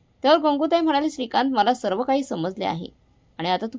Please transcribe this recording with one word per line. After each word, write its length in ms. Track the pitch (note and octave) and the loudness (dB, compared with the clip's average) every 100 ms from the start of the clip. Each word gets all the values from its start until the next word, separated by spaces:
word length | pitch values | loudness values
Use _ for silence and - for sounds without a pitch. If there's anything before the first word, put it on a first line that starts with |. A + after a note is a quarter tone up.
| _ _ | _ _
त्यावर 160 | C4 D#4+ | 4 4
गंगूताई 420 | D4+ C#4+ D#4+ E4+ | 4 0 2 2
म्हणाली, 300 | D#4+ C#4+ D4+ | 2 0 0
"श्रीकांत, 420 | D4+ A#3 A3+ C4+ | -4 -2 0 0
मला 220 | A#3+ G3+ | 2 2
सर्व 280 | B3+ G#3 F#3+ | 0 -2 -2
काही 220 | C4 C4+ | 0 -2
समजले 400 | C4+ E3 E3+ F#3+ | -2 -4 -4 -4
आहे 240 | F#3+ E3+ - - _ _ _ - | -4 -4 -8 -18 _ _ _ -6
आणि 120 | F3 | -2
आता 160 | F3+ | -2
तू 120 | A3+ | -4